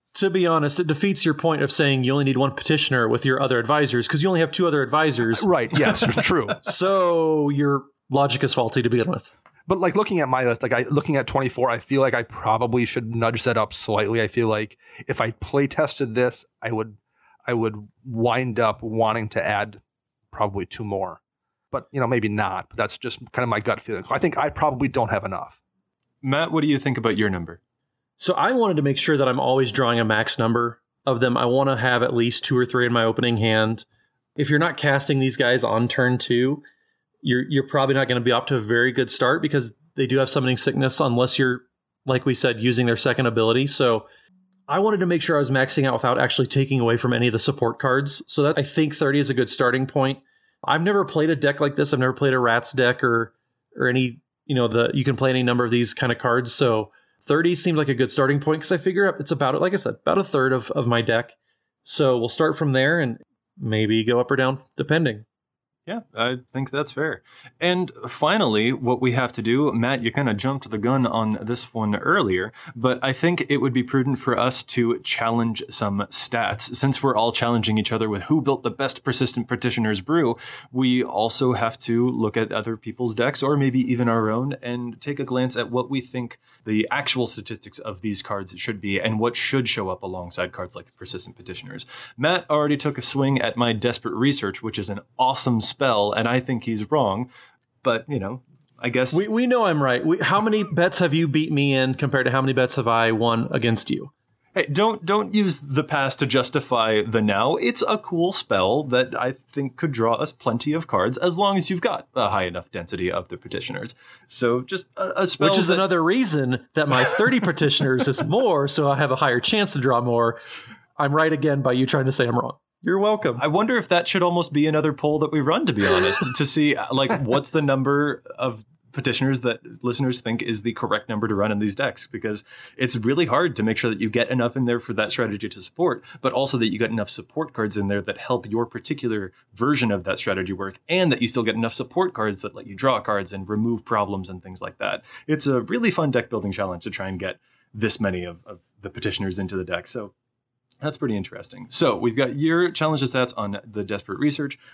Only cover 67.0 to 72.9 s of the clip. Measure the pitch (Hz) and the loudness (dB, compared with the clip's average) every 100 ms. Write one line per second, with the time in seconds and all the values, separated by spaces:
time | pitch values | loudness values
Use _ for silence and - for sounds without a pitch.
67 | 156 120 _ - - _ 175 180 180 - | -4 -6 _ -20 -20 _ 0 0 -2 -8
68 | 123 - 151 214 147 107 117 135 123 127 | -12 -2 2 4 2 2 2 0 0 0
69 | 127 123 123 - 110 127 151 113 120 135 | 2 0 -2 -2 0 2 2 2 0 0
70 | 113 139 131 101 131 135 104 107 117 135 | -2 0 0 0 -2 -4 -6 -4 0 2
71 | 123 113 110 107 107 120 - 113 107 104 | 2 0 0 -2 -4 -6 -6 -4 -2 0
72 | 135 190 113 90 104 - - 120 127 | 0 0 2 0 -4 -10 -18 -2 0